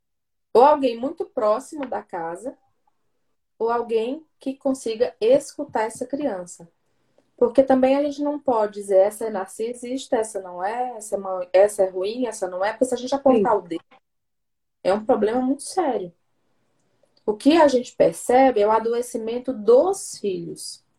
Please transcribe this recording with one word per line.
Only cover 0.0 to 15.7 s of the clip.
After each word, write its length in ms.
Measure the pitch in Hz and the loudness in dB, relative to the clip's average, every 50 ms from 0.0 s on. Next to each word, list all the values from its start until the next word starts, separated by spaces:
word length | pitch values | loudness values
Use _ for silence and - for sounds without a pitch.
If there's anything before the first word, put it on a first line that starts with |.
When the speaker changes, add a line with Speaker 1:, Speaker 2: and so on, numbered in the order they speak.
| _ _ _ _ _ _ _ _ _ _ _ | _ _ _ _ _ _ _ _ _ _ _
Speaker 1:
Ou 100 | 220 254 | 6 6
alguém 340 | 294 302 294 269 254 233 233 | 6 6 4 2 -2 -2 -2
muito 280 | 240 285 339 - 381 | -6 -8 -8 -8 -12
próximo 600 | - _ 262 220 214 214 254 269 - - 302 269 | -8 _ -2 0 0 0 -2 -4 -10 -12 -12 -10
da 180 | 233 - 208 208 | -8 -8 -10 -10
casa, 540 | - - 180 165 165 175 185 214 262 277 _ _ _ _ _ _ _ _ _ _ _ _ _ _ _ _ _ _ _ _ _ | -10 -10 -10 -8 -8 -10 -10 -12 -14 -14 _ _ _ _ _ _ _ _ _ _ _ _ _ _ _ _ _ _ _ _ _
ou 120 | 220 226 | -4 -2
alguém 560 | 233 240 226 214 226 226 220 247 269 320 - _ _ _ | -2 -2 -2 -2 -2 -2 -2 -2 -6 -8 -12 _ _ _
que 160 | - 269 269 | -10 -10 -10
consiga 600 | - _ 277 269 269 - 233 220 220 247 247 - _ | -4 _ -4 -4 -2 -4 -6 -2 -2 -2 -2 -2 _
escutar 600 | 214 220 262 285 - - - - 285 285 - 233 214 | 4 4 4 4 4 -2 -8 -10 -12 -6 -4 -4 -4
essa 220 | 233 233 - 254 | -4 -4 -8 -8
criança. 640 | 262 - 277 294 269 202 185 175 175 - - 170 - _ _ _ _ _ _ _ _ _ _ _ _ _ _ | -8 -6 -6 -4 -4 -6 -6 -10 -12 -16 -20 -20 -20 _ _ _ _ _ _ _ _ _ _ _ _ _ _
Porque 260 | 240 233 226 - 269 | 0 2 4 4 4
também 320 | 269 262 262 254 262 269 | 4 4 4 4 4 2
a 80 | 285 294 | 2 0
gente 180 | 294 285 285 | -2 -4 -4
não 160 | 294 294 294 294 | -4 -4 -4 -4
pode 340 | - - 240 220 214 208 196 | -2 -2 0 0 0 -2 -4
dizer, 240 | 208 202 196 196 190 | -8 -4 2 4 4
"Essa 280 | 190 208 214 - 233 | 4 4 2 -4 -8
é 40 | 220 | -6
narcisista, 880 | 214 190 190 - - - 220 233 247 240 - 240 254 269 - - - 226 | -6 -6 -8 -8 -8 -8 -8 -8 -8 -10 -8 -8 -8 -8 -4 -2 -2 -2
essa 240 | 220 220 - 196 | -2 -2 -6 -10
não 220 | 190 180 180 175 180 | -10 -10 -10 -6 -6
é, 340 | 202 226 247 254 254 240 220 | -6 -4 -4 -6 -6 -8 -12
essa 180 | 208 - 202 | -10 -8 -8
é 20 | 202 | -8
ma-, 300 | 196 190 185 185 180 - - | -6 -6 -6 -6 -8 2 4
essa 300 | 185 202 202 - - 190 | 6 6 6 6 2 0
é 60 | 190 | 0
ruim, 380 | 185 185 185 208 226 247 254 226 | 0 -4 -4 -4 -4 -4 -4 -4
essa 200 | 214 - 196 180 | -4 -6 -8 -6
não 140 | 180 180 190 | -4 -4 -4
é", 80 | 214 | -4
porque 140 | 220 - 269 | -2 -2 -2
se 80 | 262 247 | -2 -2
a 40 | 233 | -6
gente 180 | 240 262 285 | -4 -4 -4
apontar 380 | 277 - 269 262 220 196 - 214 | 0 2 4 4 4 4 2 0
Speaker 2:
Sim. 40 | 202 | 0
Speaker 1:
o 20 | |
dedo, 220 | 180 175 165 165 - _ - _ _ _ _ _ _ _ _ _ _ _ _ _ _ _ _ _ _ | -2 -6 -10 -12 -12 _ -20 _ _ _ _ _ _ _ _ _ _ _ _ _ _ _ _ _ _
é 100 | 180 190 | 0 0
um 120 | 214 214 | 0 0
problema 360 | - 254 208 208 214 226 254 | 0 0 0 2 0 0 0
muito 220 | 254 254 285 285 - | -2 -2 -2 -4 -6
sério. 500 | - | -6